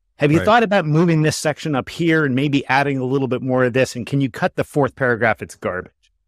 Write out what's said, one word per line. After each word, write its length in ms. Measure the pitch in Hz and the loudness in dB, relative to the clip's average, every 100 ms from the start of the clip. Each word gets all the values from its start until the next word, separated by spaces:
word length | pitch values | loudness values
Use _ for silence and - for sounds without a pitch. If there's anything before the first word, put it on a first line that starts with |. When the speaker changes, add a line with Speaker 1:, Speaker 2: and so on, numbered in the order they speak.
| _ - | _ -2
Speaker 1:
"Have 140 | 147 | 2
you 60 | 160 | 2
Speaker 2:
Right. 80 | - | 4
Speaker 1:
thought 180 | 233 | 2
about 220 | 220 202 151 | 4 0 2
moving 380 | 151 175 160 | 2 4 2
this 120 | 156 - | 0 0
section 380 | 156 143 160 | -4 -4 -4
up 160 | 139 110 | -4 -4
here 340 | - 170 160 147 | -2 0 2 2
and 100 | 127 | 0
maybe 280 | 147 139 - | 0 0 2
adding 320 | 131 139 139 | 0 2 -2
a 60 | 127 | -2
little 220 | 139 131 | -2 -2
bit 140 | 120 | -4
more 220 | 131 127 | -2 0
of 100 | 127 | 2
this? 220 | 123 127 123 | 2 0 -4
And 100 | 107 | -4
can 160 | 139 | -2
you 80 | 135 | -2
cut 260 | - 185 - | -2 -4 -4
the 80 | |
fourth 320 | 131 151 131 - | -4 -2 -2 0
paragraph? 460 | 131 117 113 104 | -2 0 0 -2
It's 140 | 101 - | -6 -10
garbage." 360 | 104 90 90 _ _ _ | -6 -6 -10 _ _ _